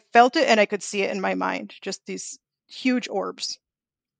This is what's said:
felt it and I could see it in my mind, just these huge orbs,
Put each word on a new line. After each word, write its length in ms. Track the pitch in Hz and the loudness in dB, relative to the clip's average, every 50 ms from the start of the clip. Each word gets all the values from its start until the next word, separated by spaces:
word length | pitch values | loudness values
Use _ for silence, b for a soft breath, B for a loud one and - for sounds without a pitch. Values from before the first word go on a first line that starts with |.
| - _ | 0 _
felt 240 | - 233 247 254 - | 6 6 6 8 4
it 120 | 320 277 - | 2 2 4
and 120 | 226 214 | 4 4
I 60 | 202 | 4
could 160 | - 208 185 | 2 -2 -6
see 200 | - - 208 196 | -6 -6 -4 -4
it 80 | 196 - | -4 -2
in 100 | 208 190 | -2 -4
my 140 | 190 196 185 | -4 -2 -2
mind, 400 | 185 185 185 185 - 208 202 - - | -2 -4 -4 -4 -6 -10 -12 -16 -14
just 240 | - 196 190 - _ | -12 -12 -12 -10 _
these 320 | 202 190 185 - - - - _ _ _ _ _ _ | -12 -12 -12 -12 -14 -16 -20 _ _ _ _ _ _
huge 400 | - - - 254 247 240 - - | -14 -4 0 0 0 0 -2 -4
orbs, 480 | 214 190 185 185 - - - - - - _ _ _ _ _ _ _ _ _ _ _ | -6 -6 -6 -6 -8 -10 -10 -10 -10 -14 _ _ _ _ _ _ _ _ _ _ _